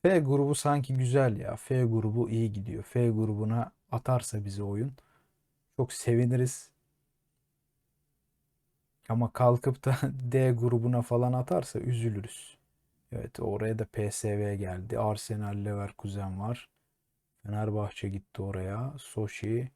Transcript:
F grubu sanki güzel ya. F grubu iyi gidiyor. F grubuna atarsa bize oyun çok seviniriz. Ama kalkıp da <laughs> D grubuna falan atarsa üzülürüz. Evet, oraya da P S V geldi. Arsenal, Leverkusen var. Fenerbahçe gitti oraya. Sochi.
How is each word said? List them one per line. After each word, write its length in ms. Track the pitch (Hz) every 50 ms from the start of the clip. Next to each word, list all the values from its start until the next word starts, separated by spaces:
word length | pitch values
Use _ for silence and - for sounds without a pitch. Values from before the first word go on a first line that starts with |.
F 180 | - 175 190 175
grubu 340 | 151 135 139 143 143 139 147
sanki 420 | - - 147 143 143 131 - 131
güzel 400 | 127 127 120 127 139 135 123 104 101
ya. 160 | - 101 104
F 280 | - - - 135 127 123
grubu 460 | 117 113 113 107 110 107 120 117 113
iyi 220 | 110 113 113 110
gidiyor. 300 | 104 101 98 120 165 165
F 280 | - - - 123 120 117
grubuna 640 | 110 107 110 110 104 104 107 110 113 117 117 - _ _ _ _
atarsa 520 | - 117 - - 127 120 - - - 107 101
bize 180 | 98 98 101
oyun 300 | 104 101 101 104 123 139 131 - _ _ _ _ _ _ _ _ _ _ _ _ _ _ _
çok 160 | - 131 -
seviniriz. 760 | - - - - 117 117 123 120 127 123 127 127 - - - _ _ _ _ _ _ _ _ _ _ _ _ _ _ _ _ _ _ _ _ _ _ _ _ _ _ _ _ _ _ _ _ _ _ _ _ _ _ _ _ _ _ _ _ _ _ _ _ -
Ama 240 | 113 117 120 113
kalkıp 520 | _ - 127 123 120 123 - 139 127 - -
da 120 | 135 131 -
<laughs> 40 |
D 500 | - 135 139 131 127 120 123 131 131 127
grubuna 500 | 123 113 120 120 120 117 113 123 123 120
falan 300 | 120 - 120 120 123 123
atarsa 460 | 127 127 127 - 180 - - - - -
üzülürüz. 800 | - 127 123 113 113 117 104 101 101 - - - - - - _ _ _ _ _ _ _ _ _ _ _
Evet, 280 | - 113 113 - - -
oraya 380 | - 107 101 101 107 110 113 107
da 60 | 110
P 260 | - - - 104 101
S 280 | - - - 107 104 104
V 180 | 104 104 101
geldi. 420 | 98 98 92 90 92 92 113 - 113
Arsenal, 680 | 107 107 107 104 - - 110 104 104 101 101 101 101
Leverkusen 760 | 104 104 101 101 98 - - - 101 98 101 98 95 92 95
var. 280 | 101 110 123 - - _ _ _ _ _ _ _ _ _ _ _ _ _ _ _
Fenerbahçe 680 | - 101 104 104 107 110 104 107 104 98 - - - 101
gitti 340 | 98 98 - _ - -
oraya. 500 | 98 98 95 92 92 95 101 110 123 135 147 135
Sochi. 720 | - - - 117 107 104 - - - 104 113 120 131 131 _